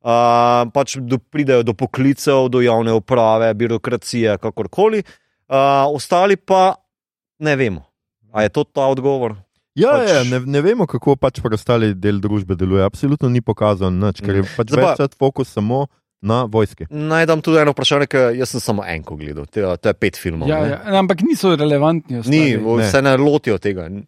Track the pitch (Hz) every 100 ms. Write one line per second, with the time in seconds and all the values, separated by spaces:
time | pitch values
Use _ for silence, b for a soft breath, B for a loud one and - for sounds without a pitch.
0 | 120 117 120 120 120 120 120 139 131 135
1 | 120 127 _ 151 139 123 113 110 131 -
2 | 135 139 - 135 127 127 120 113 113 113
3 | - 127 110 110 113 107 117 113 - 120
4 | - 120 110 101 113 101 98 - 214 214
5 | - b b b _ 135 139 139 139 147
6 | - 175 196 196 - 190 190 - _ _
7 | _ _ _ _ 151 139 120 85 - _
8 | _ _ _ 107 107 151 147 143 135 135
9 | 135 135 120 101 _ _ _ 139 226 285
10 | 220 151 123 127 131 143 165 240 170 127
11 | - 139 131 - 117 107 - 117 110 95
12 | 101 101 98 104 92 90 92 95 95 -
13 | 139 147 131 123 113 107 107 98 95 90
14 | 104 92 101 98 98 - 113 151 175 131
15 | 139 _ 139 139 135 - 104 127 139 _
16 | _ _ 101 117 117 110 104 - 95 151
17 | 156 160 165 160 156 156 147 139 131 143
18 | 143 135 123 120 127 127 - 104 92 82
19 | 76 76 76 71 73 107 95 87 107 -
20 | 101 - 92 80 101 156 110 143 214 190
21 | 190 175 247 302 190 156 151 143 151 165
22 | - 123 117 151 147 110 110 117 107 135
23 | 139 131 147 147 - 98 104 92 82 101